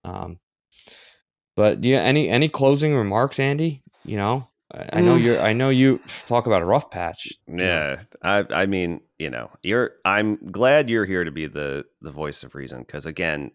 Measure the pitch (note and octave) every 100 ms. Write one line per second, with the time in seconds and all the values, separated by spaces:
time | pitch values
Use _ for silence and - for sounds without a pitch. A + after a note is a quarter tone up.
0 | F2+ F#2+ F2 E2+ _ _ _ - - -
1 | - _ _ _ _ - G#2 - A#2+ C3
2 | F2+ D3 A#2 A#2 D3+ - C3+ C#3+ D3+ C#3+
3 | G#2 G2+ C3+ - C3+ D3+ E3 C#3 _ _
4 | - G#2+ G2+ B2+ B2 _ _ - - -
5 | F3 E3+ A#2 A#2 G#2 A2+ C3+ C3 C3 B2+
6 | - - - A#2+ A#2 G2 E2+ B2+ - -
7 | F2 - - - - E2+ F#2 E2+ D2 C#2
8 | - - - G2+ - E2+ G2 F#2+ F2+ E2+
9 | _ _ D#2 A#1 A#1 - F2 A#2 B2 _
10 | F#2 G2+ G#2+ G#2+ - F#2 B2+ D3 C3 A2+
11 | F#2+ F#2 E2 C#2+ D#2 C#2+ C#2+ C#2 - _
12 | D2+ C#2+ D2+ C#2+ - D2 C2 C2 A#1+ D2+
13 | D2+ D#2 E2+ D2+ C#2